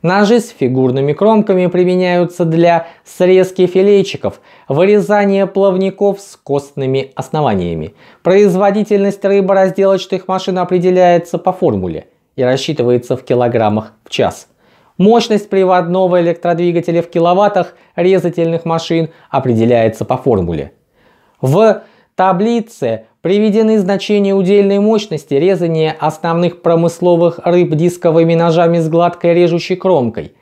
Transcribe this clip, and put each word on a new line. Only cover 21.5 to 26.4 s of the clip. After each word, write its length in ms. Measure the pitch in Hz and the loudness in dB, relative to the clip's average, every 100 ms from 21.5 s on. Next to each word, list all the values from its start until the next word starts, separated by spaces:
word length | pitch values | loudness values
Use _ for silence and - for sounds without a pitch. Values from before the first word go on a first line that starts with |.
| 165 220 196 - _ _ - | 2 2 0 -6 _ _ -2
таблице 920 | 190 180 220 233 220 - 123 110 - _ | 0 0 0 -2 -6 -8 -6 -6 -10 _
приведены 580 | 165 202 214 208 220 220 | -2 0 2 2 2 0
значения 540 | 185 196 - 208 196 | 0 -2 -2 0 0
удельной 460 | 196 185 202 196 202 | 0 2 2 2 2
мощности 540 | 208 220 214 151 - | 0 0 -2 -10 -4
резания 600 | 139 180 185 170 160 156 151 | 0 0 0 -2 -2 -2 -2
основных 640 | 156 151 170 170 | -6 -4 -4 -2